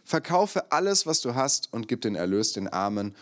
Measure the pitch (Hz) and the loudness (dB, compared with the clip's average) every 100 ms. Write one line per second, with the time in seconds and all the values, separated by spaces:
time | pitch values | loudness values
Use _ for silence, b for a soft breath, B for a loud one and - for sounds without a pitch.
0 | - 165 - 175 208 190 - 151 190 196 | -2 -2 2 2 2 0 0 0 2 2
1 | 160 156 127 120 135 - - 113 110 - | 2 0 0 0 0 0 -2 -6 -4 -2
2 | 113 95 90 98 110 - 98 92 101 104 | -2 -2 0 2 0 -2 -4 -2 -2 -2
3 | 101 98 | -4 -8